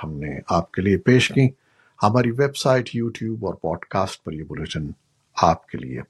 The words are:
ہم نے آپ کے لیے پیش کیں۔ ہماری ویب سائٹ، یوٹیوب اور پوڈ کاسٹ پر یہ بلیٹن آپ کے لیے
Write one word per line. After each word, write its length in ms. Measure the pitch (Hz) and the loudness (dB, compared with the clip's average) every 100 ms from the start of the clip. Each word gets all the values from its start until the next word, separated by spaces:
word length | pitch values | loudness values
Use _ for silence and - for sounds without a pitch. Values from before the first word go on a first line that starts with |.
ہم 140 | 80 76 | -10 -8
نے 220 | 73 69 - | -8 -8 -2
آپ 220 | 87 85 | -2 0
کے 100 | - | -2
لیے 160 | 95 92 | 2 2
پیش 320 | - 127 - | 6 4 4
کیں۔ 200 | - 131 - _ _ _ _ | 4 2 2 _ _ _ _
ہماری 280 | 104 120 120 | 2 4 2
ویب 260 | 117 139 139 | 0 -2 0
سائٹ، 380 | 139 131 120 120 | 2 2 2 -4
یوٹیوب 500 | 117 113 110 110 95 | -4 -4 -6 -4 -6
اور 80 | |
پوڈ 260 | 85 82 85 | -6 -6 -6
کاسٹ 440 | - 101 95 - | -4 -2 -2 -4
پر 80 | - | -10
یہ 120 | 78 78 | -10 -10
بلیٹن 420 | 73 78 80 73 - _ _ _ - | -10 -8 -6 -8 -10 _ _ _ 0
آپ 260 | 87 80 - | 2 2 -2
کے 100 | - | -12
لیے 240 | 64 60 - | -10 -10 -8